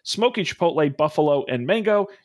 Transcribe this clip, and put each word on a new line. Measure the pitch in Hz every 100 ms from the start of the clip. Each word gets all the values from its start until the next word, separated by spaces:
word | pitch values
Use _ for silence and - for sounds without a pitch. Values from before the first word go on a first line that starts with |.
smoky | - 196 240 226
chipotle, | 170 - 170 156 147
buffalo, | 139 151 - 151 143 135
and | 123 123
mango." | 220 214 208 196 -